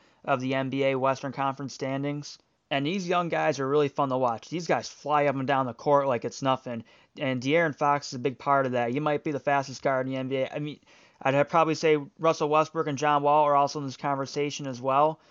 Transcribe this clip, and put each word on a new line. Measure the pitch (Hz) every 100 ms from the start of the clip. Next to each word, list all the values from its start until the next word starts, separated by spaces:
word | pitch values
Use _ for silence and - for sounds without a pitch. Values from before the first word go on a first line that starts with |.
| _ _ -
of | 135
the | 131
N | 135 135
B | 135
A | 135
Western | 131 135 131 139
Conference | 131 135 131 135
standings. | - 131 135 143 147 147 - _ _ -
And | 139
these | 143 196 175
young | 175 170
guys | 165 156 135
are | 135
really | 147 143
fun | - 139
to | 127
watch. | 123 110 -
These | 165 160
guys | 131 110
fly | - 143 147
up | 143 135
and | 131
down | 135
the | 127
court | 113 147 143 139
like | 117 120
it's | -
nothing. | 135 127 127 117 - - _ -
And | 139 127
De'Aaron | 131 165 160
Fox | - 147 143 -
is |
a | 131
big | 135 120
part | 143 139 135
of |
that. | 123 120
He | 135
might | 151 147
be | 165
the | 139
fastest | 147 143 135 123
guard | 143 131 131
in |
the | 131
N | 131
B | 135
A. | 131
I | 151
mean, | 147 - _ _ _ -
I'd | 135
have | 139 143
probably | 170 160
say | 151 160 151 139 -
Russell | 160 156 151
Westbrook | 151 151 160 151
and | 139
John | 147 147
Wall | 143 151
are | 147 143
also | 143 151
in | 139
this | -
conversation | 147 139 135 147 147 - 139
as | 120
well. | 131 135 156 156 _